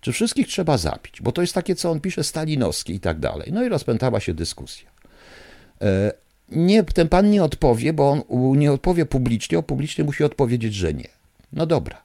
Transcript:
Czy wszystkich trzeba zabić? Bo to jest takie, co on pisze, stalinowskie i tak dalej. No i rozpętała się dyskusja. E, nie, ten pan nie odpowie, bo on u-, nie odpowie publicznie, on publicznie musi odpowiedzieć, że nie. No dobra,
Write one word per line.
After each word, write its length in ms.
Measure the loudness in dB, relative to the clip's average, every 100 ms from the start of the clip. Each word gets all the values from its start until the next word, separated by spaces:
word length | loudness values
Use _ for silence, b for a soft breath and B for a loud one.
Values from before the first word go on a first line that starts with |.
Czy 100 | -4
wszystkich 360 | -2 -2 0 -2
trzeba 300 | -2 0 2
zabić? 440 | 0 -6 -12 -8
Bo 100 | -6
to 100 | -2
jest 120 | -2
takie, 220 | -2 -4 -2
co 160 | -2
on 80 | -2
pisze, 240 | -4 -4
stalinowskie 680 | -4 -4 -2 0 0 -2 -6
i 60 | -6
tak 200 | -4 -2
dalej. 300 | -4 -6 -6
No 100 | -4
i 60 | -2
rozpętała 500 | -2 -2 0 0 0
się 140 | -2
dyskusja. 560 | -4 -6 -8 -14 -18 -20 _ B B B B B B B B
E, 300 | 0 2 0 -4 _ _ _
nie, 340 | 0 4 4
ten 260 | 4 2 4
pan 200 | 4 4
nie 140 | 4
odpowie, 500 | 2 2 2 4 2
bo 180 | 2 2
on 100 | 2 0
u-, 280 | 0 2 4
nie 160 | 4
odpowie 340 | 2 2 0 2
publicznie, 520 | 0 0 0 0 -2
on 60 |
publicznie 400 | 0 -4 -4 -2
musi 200 | -2 0
odpowiedzieć, 500 | -2 0 0 2 -2
że 200 | -2 -2
nie. 140 | -2 -8 _ _ _ _
No 120 | -4 0
dobra, 360 | 0 -2 -12